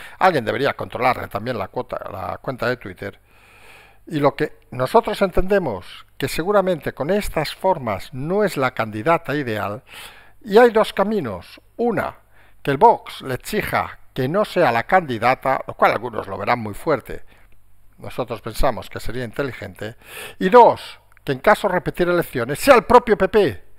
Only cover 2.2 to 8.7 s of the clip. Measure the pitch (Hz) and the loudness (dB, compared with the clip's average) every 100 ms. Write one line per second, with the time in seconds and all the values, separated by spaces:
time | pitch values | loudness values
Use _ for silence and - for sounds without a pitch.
2.2 | 92 92 - 127 117 123 101 90 101 - | -10 -8 -8 -4 -4 -4 -8 -12 -12 -14
3.2 | _ _ _ - - - - - - 156 | _ _ _ -20 -20 -20 -20 -20 -8 0
4.2 | 143 - 151 - - 123 131 226 220 202 | 0 0 -6 -8 -12 -6 2 2 2 0
5.2 | 196 202 185 202 156 92 - - - - | 0 2 2 2 0 -4 -10 -20 -18 -8
6.2 | 135 - 170 208 185 160 123 - 143 202 | -6 -4 0 2 2 -2 -4 -6 -2 -2
7.2 | - 165 143 - 190 156 120 92 - 127 | -2 -4 -6 -4 -2 -2 -2 -6 -6 -8
8.2 | 151 202 202 147 127 | -4 0 0 0 -2